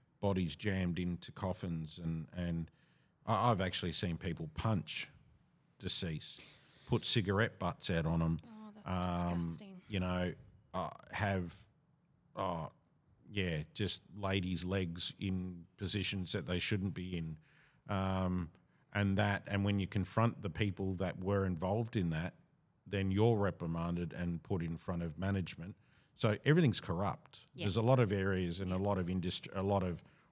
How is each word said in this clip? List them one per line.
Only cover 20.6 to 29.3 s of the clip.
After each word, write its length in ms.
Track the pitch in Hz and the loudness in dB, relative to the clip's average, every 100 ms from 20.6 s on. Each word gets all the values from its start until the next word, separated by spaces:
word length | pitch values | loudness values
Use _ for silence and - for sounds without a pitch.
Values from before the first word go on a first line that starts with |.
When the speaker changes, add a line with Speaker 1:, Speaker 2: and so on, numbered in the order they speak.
| 104 92 95 92 | 0 0 -2 0
Speaker 1:
that 240 | 92 - | -2 -2
were 260 | 92 98 95 | 2 2 2
involved 500 | 85 92 107 113 110 | 0 0 0 0 0
in 140 | 87 | 0
that, 220 | 80 85 - _ _ _ _ - | 0 -4 -8 _ _ _ _ -4
then 240 | 98 98 | 0 2
you're 260 | 95 117 110 | 4 4 4
reprimanded 760 | 98 - 82 82 85 87 85 | 2 0 -4 -2 0 -2 -2
and 280 | - 87 85 | -2 -2 -2
put 220 | - 95 | -2 -2
in 140 | 82 82 | -2 -6
front 260 | - 85 | -4 -4
of 140 | 85 78 | -4 -2
management. 560 | 95 98 87 - 87 - _ _ _ - | 0 0 -2 -6 -12 -12 _ _ _ 0
So 200 | 113 107 135 | 0 2 6
everything's 340 | 160 147 95 | 6 6 4
corrupt. 600 | - 85 101 - - - - | 0 0 0 -2 -10 -20 -18
Speaker 2:
Yeah. 120 | - 104 | -4 0
Speaker 1:
There's 100 | 98 | 2
a 40 | |
lot 180 | 113 131 | 6 6
of 120 | 107 | 6
areas 480 | 101 95 92 87 85 | 4 2 2 0 -2
and 120 | 92 | -2
a 40 | 92 | 0
Speaker 2:
Yeah. 40 | |
Speaker 1:
lot 160 | 101 95 | 2 2
of 100 | 87 | 2
industry, 420 | 92 90 | 0 0